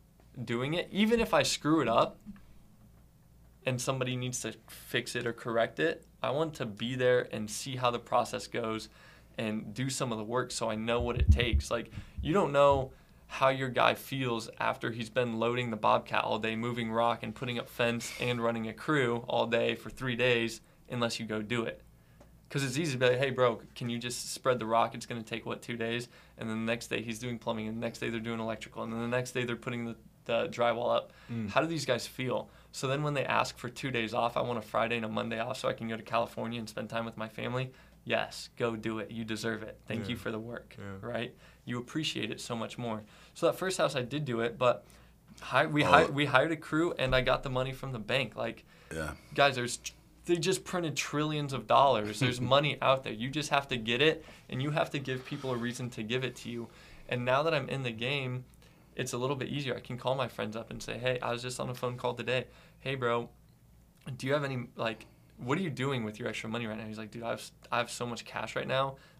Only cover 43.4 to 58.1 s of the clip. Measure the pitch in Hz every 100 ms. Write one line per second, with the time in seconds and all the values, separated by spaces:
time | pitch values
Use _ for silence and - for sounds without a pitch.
43.4 | 165 - 185 180 160 147 117 143 135 117
44.4 | 120 113 123 - - - - - - -
45.4 | - 127 156 151 - 147 165 139 139 131
46.4 | 160 165 - 156 170 - 131 131 127 131
47.4 | 131 127 131 131 135 120 101 131 110 117
48.4 | 117 113 - - - 80 78 - - 147
49.4 | 143 123 120 - - - - - - 175
50.4 | 180 185 - 180 160 - - 147 151 151
51.4 | 143 131 - 127 139 113 104 107 131 123
52.4 | 110 135 147 117 127 135 113 110 127 147
53.4 | 139 143 139 123 110 120 156 - - -
54.4 | - 127 147 156 165 156 127 131 - 147
55.4 | 131 120 120 120 120 117 107 123 123 -
56.4 | 113 117 113 - - - - 123 123 135
57.4 | 160 151 - 135 123 110 123